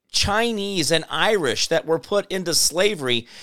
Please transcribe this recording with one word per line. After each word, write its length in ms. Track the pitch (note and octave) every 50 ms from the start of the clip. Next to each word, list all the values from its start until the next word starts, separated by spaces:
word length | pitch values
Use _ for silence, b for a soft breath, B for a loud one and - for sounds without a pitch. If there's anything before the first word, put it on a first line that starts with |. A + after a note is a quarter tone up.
| _ _
Chinese 800 | - - - G#3 G3+ A3 A#3 A#3+ A3+ G3+ G3 G3+ G3 F3+ D3 B2+
and 140 | E3 D#3+ - -
Irish 580 | C3+ D#3 E3+ G#3 A3+ G3 D3+ B2 G#2+ - -
that 180 | - E3 D#3 -
were 140 | D3+ E3 D#3
put 300 | - - G3+ G3+ G3 -
into 220 | F3+ F#3+ F3+ F3 D3+
slavery, 720 | - - - C#3+ F3 G3+ G#3 G#3 D#3 C3+ B2+ A#2+ A#2 A#2 B B B